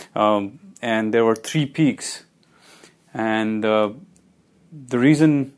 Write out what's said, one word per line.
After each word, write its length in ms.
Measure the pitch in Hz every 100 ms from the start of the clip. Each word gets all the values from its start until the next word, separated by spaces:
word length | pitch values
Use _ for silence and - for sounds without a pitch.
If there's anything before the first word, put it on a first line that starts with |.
| -
Um, 460 | - 107 104 101 - - -
and 320 | 120 110 110
there 100 | 117 113
were 100 | 110
three 300 | - 156 139
peaks. 600 | - 143 101 - - _ _ _ _ _ - - _ _
And, 520 | 120 110 110 110 110 107
uh, 260 | 107 104 - - _ _ _ _ _ _
the 260 | 151 127 120
reason 540 | 135 147 156 143 135